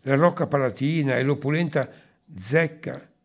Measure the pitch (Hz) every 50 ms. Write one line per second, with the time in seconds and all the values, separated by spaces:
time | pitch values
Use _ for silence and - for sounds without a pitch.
0 | _ 135 139 139 165 175 165 - 160 - - 143 131 123 - - 131 147 165 160
1 | 147 135 127 120 131 139 143 143 139 139 151 160 175 151 - 143 127 - - -
2 | _ _ _ _ _ - 160 92 95 110 135 160 165 156 160 - - - - -
3 | - _ _ _